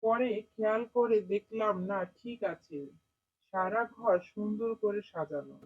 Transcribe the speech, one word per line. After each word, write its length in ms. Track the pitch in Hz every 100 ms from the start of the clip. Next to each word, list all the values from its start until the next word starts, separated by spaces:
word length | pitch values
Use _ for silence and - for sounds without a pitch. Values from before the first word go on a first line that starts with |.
পরে 260 | 220 233 254 214
খেয়াল 420 | 214 - 214 220 233
করে 320 | 240 233 220
দেখলাম 540 | 180 202 - 220 214 190 185
না, 140 | 196 180
ঠিক 340 | _ 233 233
আছে, 360 | 196 160 _ 151 139 - _ _ _ _ _
সারা 280 | 190 185 214 233
ঘর 320 | - 226 180
সুন্দর 460 | - - 208 214 233 226
করে 260 | 208 202
সাজানো 560 | - 175 151 147 139 139